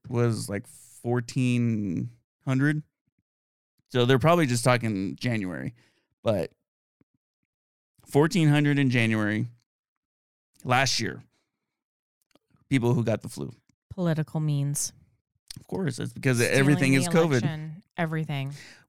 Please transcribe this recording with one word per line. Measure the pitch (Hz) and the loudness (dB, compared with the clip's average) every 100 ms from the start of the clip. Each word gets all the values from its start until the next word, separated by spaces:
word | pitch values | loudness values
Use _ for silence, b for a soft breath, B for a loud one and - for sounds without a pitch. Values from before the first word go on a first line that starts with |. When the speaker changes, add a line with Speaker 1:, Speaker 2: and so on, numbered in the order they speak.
| - | -8
Speaker 1:
was, | 120 120 110 117 | -2 0 0 -4
like, | 101 - - - - | -8 -10 -20 -20 -12
fourteen | 120 120 120 - 127 123 120 110 104 82 123 - _ _ - | -4 -4 -2 -2 0 2 0 0 -2 -4 -6 -12 _ _ -4
hundred. | 131 143 151 - _ _ _ _ _ _ _ _ _ _ | 0 0 -2 -6 _ _ _ _ _ _ _ _ _ _
So | 127 | 0
they're | 123 131 | 4 4
probably | 156 175 147 | 6 4 4
just | 120 | 2
talking | 127 123 113 101 95 80 | 2 2 2 -2 -4 -4
January, | 123 113 92 76 65 - _ _ _ _ | -4 -4 -4 -6 -8 -12 _ _ _ _
but | 101 98 80 _ _ _ _ _ _ _ _ _ _ _ _ _ _ _ - | -4 -2 -4 _ _ _ _ _ _ _ _ _ _ _ _ _ _ _ -2
fourteen | - 160 190 156 | 2 2 4 4
hundred | 147 147 143 | 4 2 2
in | 135 | 2
January | 123 113 110 104 107 120 - _ _ _ _ _ _ _ _ _ _ | 2 2 0 0 -2 -4 -10 _ _ _ _ _ _ _ _ _ _
last | - 123 131 - | -2 0 2 -2
year, | 104 67 - _ _ _ _ _ _ _ _ _ _ _ _ _ - | -4 -10 -16 _ _ _ _ _ _ _ _ _ _ _ _ _ -2
people | 139 117 | 0 2
who | 127 | 0
got | 113 107 | 0 -2
the | - | -6
flu. | - 69 - _ _ - | -12 -12 -14 _ _ -18
Speaker 2:
Political | - 175 156 151 160 | -6 -2 -2 -4 -4
means. | 156 143 143 143 - - _ _ _ _ - - | -2 -2 -2 -4 -6 -10 _ _ _ _ -20 -18
Speaker 1:
Of | - | -10
course, | 185 277 117 | -6 -6 -6
it's | - | -10
because | - 135 120 | -4 0 2
Speaker 2:
Stealing | 110 117 | 2 4
Speaker 1:
everything | 139 143 135 | 4 4 4
Speaker 2:
the | 135 | 2
Speaker 1:
is | 123 | 2
covid. | 165 170 135 | 2 2 2
Speaker 2:
election, | 131 156 156 156 - - | 0 -4 -10 -14 -14 -6
everything. | 165 160 156 143 135 147 B B | -4 -4 -4 -6 -8 -10 B B